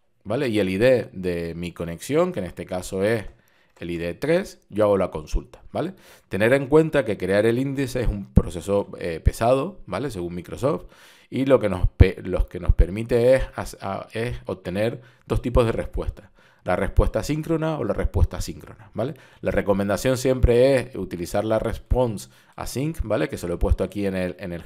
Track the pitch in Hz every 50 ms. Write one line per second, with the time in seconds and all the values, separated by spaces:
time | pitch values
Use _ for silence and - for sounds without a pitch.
0 | _ _ _ _ - 98 107 143 147 123 107 107 95 92 95 95 117 131 127 113
1 | - - - 95 90 90 87 85 85 82 82 85 87 87 - - 85 82 82 80
2 | - - 139 160 180 180 - 104 92 85 - - 87 - 92 92 90 - 101 95
3 | 98 107 117 107 95 - - _ _ _ _ _ _ _ _ - 85 85 87 82
4 | 82 87 87 - - 147 170 185 214 - - - _ - - 104 107 104 101 95
5 | 90 - - 80 76 - - 82 69 - - - - - - 107 147 190 196 -
6 | - - - - _ - - 98 107 117 135 139 143 120 147 156 160 156 147 143
7 | 127 117 98 90 90 90 98 104 107 117 117 123 135 139 135 139 139 117 - 123
8 | 113 - 107 101 95 - - - - - 82 87 - 98 101 101 95 - - -
9 | - 87 80 78 - - - - 110 120 131 135 143 196 196 - - - 90 101
10 | 139 139 107 90 87 85 87 87 - - 82 - 113 143 175 180 - - - -
11 | - - - - _ - - 120 135 139 131 110 104 101 92 92 92 - - -
12 | 92 95 - - 101 95 87 - - - - 90 85 85 - - 82 80 95 110
13 | 117 120 127 117 120 127 131 127 - - - 110 101 - - - - 98 98 -
14 | - - - 113 117 123 120 - - - 95 - - 92 90 101 110 120 123 123
15 | - - _ _ _ - 113 - - 127 120 131 117 113 110 95 85 - - -
16 | 80 - - - - - _ _ _ _ _ _ - - 90 90 98 - - -
17 | 202 - - 110 107 - 151 156 156 - 165 156 160 160 156 143 120 101 - 98
18 | 95 - - 95 85 - - - - - 78 76 - - - - - - - 98
19 | 113 143 156 - - - - - - 95 92 98 95 101 98 98 101 101 98 -
20 | - 131 131 120 - 131 131 123 123 123 117 120 127 139 139 123 110 - - 98
21 | 92 - 90 85 87 - - 104 104 110 110 110 107 113 - - - - - 123
22 | 127 117 104 92 - - _ _ _ _ - - - - - 120 143 156 165 -
23 | - 107 104 135 156 - 107 95 - 87 87 85 - 95 - - 95 90 - 101
24 | 101 98 92 92 92 90 - - 101 90 85 85 -